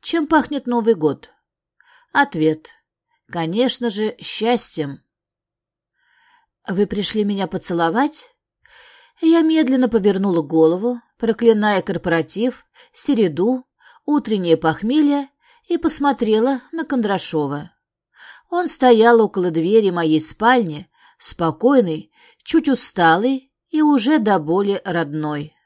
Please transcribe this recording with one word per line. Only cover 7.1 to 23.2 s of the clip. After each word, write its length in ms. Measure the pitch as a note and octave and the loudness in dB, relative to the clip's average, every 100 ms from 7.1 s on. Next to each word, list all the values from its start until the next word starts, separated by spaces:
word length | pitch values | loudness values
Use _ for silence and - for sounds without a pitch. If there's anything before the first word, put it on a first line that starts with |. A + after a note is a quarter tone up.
| G#3+ G#3 | -2 -2
меня 200 | G3 F#3+ | -2 -4
поцеловать?" 840 | F#3 - E3+ E3+ G3 C#4+ - - _ _ _ _ - - - _ _ | -6 -4 -2 0 0 -2 -4 -18 _ _ _ _ -20 -20 -20 _ _
Я 220 | D#4+ E4 | 2 4
медленно 480 | D#4+ D#4+ B3+ C4 B3+ | 4 2 2 2 2
повернула 520 | A3+ G3 F#3+ G3 E3+ | 2 2 2 0 0
голову, 600 | D3 D#3+ D#3+ F3+ A3+ B3 _ _ | 0 4 4 4 -2 -6 _ _
проклиная 640 | A3+ A3 A#3 G#3+ G#3+ G3 | -4 2 2 4 2 0
корпоратив, 840 | F3+ F3 F#3 E3 D#3+ F#3+ B3 - _ _ _ | -2 -6 -2 -2 -2 -2 -4 -4 _ _ _
середу, 720 | - - C4 G3 D3 G3+ B3+ - _ _ _ - | -12 -2 0 0 0 -2 -2 -6 _ _ _ -2
утреннее 500 | D4 - G#3 F3 D#3+ | -2 0 -4 2 2
похмелье, 720 | D#3+ D#3+ G#3+ D4 D4 C#4+ C4+ _ _ _ _ | 2 -2 -2 2 2 0 -4 _ _ _ _
и 100 | E4+ | -4
посмотрела 840 | E4+ - C#4+ C4+ A3 A3 A#3+ C4+ - | -2 0 -2 0 0 2 0 -2 -6
на 140 | E4 - | -10 -4
Кондрашова. 880 | C4 G#3+ G3 - D#3+ C#3+ D3 - _ _ _ _ _ - - _ | -2 -2 -2 -4 -4 -4 -6 -12 _ _ _ _ _ -20 -20 _
Он 200 | F4 F4+ | -4 -4
стоял 500 | - B3+ A#3 A#3 A#3 | 2 4 6 6 6
около 320 | G#3 - F3+ | 4 0 -2
двери 380 | D#3+ E3 A3 G3+ | -2 2 2 2
моей 320 | F3 E3 D#3 | 0 0 0
спальни, 680 | D#3 - A3 B3+ F#3+ D3 - _ _ _ | -2 -2 2 2 0 -8 -16 _ _ _
спокойный, 960 | - - E3 D#3+ A#3+ C#4 F#3+ D#3 - _ _ _ - | -12 -4 -4 0 2 4 2 -4 -10 _ _ _ -2
чуть 240 | D#4+ D#4+ | -2 0
усталый 800 | B3+ - - E3 E3+ | -2 -2 2 2 4